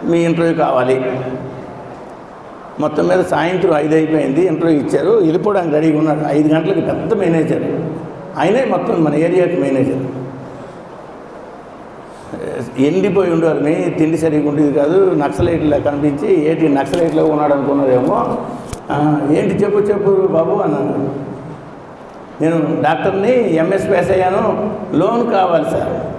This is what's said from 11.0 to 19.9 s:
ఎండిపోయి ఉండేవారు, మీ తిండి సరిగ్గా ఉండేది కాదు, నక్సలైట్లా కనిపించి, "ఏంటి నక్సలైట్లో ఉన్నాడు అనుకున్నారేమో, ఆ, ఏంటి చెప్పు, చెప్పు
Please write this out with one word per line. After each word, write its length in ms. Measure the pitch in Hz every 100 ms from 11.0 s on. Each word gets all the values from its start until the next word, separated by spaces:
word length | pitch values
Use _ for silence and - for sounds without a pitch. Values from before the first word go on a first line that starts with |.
| - - - - - - - - - - - - - - - - 113 131
ఎండిపోయి 540 | 139 180 196 190 180
ఉండేవారు, 260 | 165 165 147
మీ 160 | 143
తిండి 440 | 170 180 - 156 160
సరిగ్గా 300 | 160 151 147
ఉండేది 240 | 143 147
కాదు, 420 | 147 147 185 190
నక్సలైట్లా 640 | 165 143 147 175 165 151 143
కనిపించి, 720 | 147 143 147 143 - 185 151
"ఏంటి 180 | 160 160
నక్సలైట్లో 580 | 139 139 175 165 156 156
ఉన్నాడు 260 | 147 147
అనుకున్నారేమో, 840 | 143 135 139 139 123 - - - - - - - - -
ఆ, 300 | 139 151 151 139
ఏంటి 240 | 170 202
చెప్పు, 240 | 170 202 208
చెప్పు 320 | 202